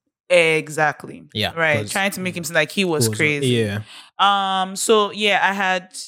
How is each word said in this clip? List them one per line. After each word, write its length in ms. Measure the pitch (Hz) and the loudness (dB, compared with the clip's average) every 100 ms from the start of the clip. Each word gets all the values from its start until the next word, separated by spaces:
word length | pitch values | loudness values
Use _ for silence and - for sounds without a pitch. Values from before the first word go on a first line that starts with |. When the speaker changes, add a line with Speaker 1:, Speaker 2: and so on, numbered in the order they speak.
| _ _ - | _ _ 2
Speaker 1:
Exactly. 920 | 180 160 156 147 156 151 139 131 - 151 | 4 4 2 -2 -2 -2 -2 -10 -18 -10
Speaker 2:
Yeah, 200 | 113 101 165 | -4 -2 0
Speaker 1:
Right. 220 | 160 147 | 0 0
Speaker 2:
'cause 100 | 101 | -2
Speaker 1:
Trying 200 | 202 196 | -2 -2
to 80 | 196 | -4
make 160 | 185 175 | -6 -6
him 60 | |
seem 100 | 160 | -4
like 180 | 165 156 | 0 0
he 140 | - 185 | 0 0
was 200 | 156 113 | 2 0
Speaker 2:
he 40 | |
was, 80 | 107 | 0
Speaker 1:
crazy. 300 | 156 147 135 | 0 0 0
Speaker 2:
yeah. 340 | 120 110 101 107 - - - | 2 0 -2 -8 -16 -12 0
Speaker 1:
Um, 560 | 190 202 196 190 185 190 | 2 2 0 -2 -4 -4
so 360 | - 220 202 | 2 4 2
yeah, 280 | 202 208 190 | 0 0 2
I 120 | 180 | 2
had, 420 | 196 190 185 185 - | 0 0 -2 -4 -16